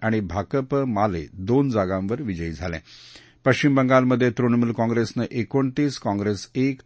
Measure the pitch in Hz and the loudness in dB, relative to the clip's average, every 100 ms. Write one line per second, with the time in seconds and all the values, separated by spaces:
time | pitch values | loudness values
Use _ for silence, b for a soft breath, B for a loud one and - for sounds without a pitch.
0 | 110 110 95 90 98 139 131 139 131 101 | -2 -2 -2 -4 -4 -4 -2 -2 0 0
1 | 107 87 73 95 92 127 139 110 92 95 | 0 -2 -8 -8 0 0 2 0 0 -2
2 | 98 120 123 85 85 78 90 82 B B | -4 -4 -6 -6 -6 -6 -8 -8 B B
3 | B B B B 135 123 151 135 127 131 | B B B B 0 2 4 4 4 4
4 | 127 123 123 113 123 120 117 117 117 117 | 4 4 2 2 2 2 2 0 0 0
5 | 113 - 117 120 107 135 135 127 147 127 | 0 -2 -4 -4 -2 -2 -2 0 -2 -2
6 | 120 101 101 101 - 131 135 131 | -4 -2 -2 -4 -4 -2 -2 -2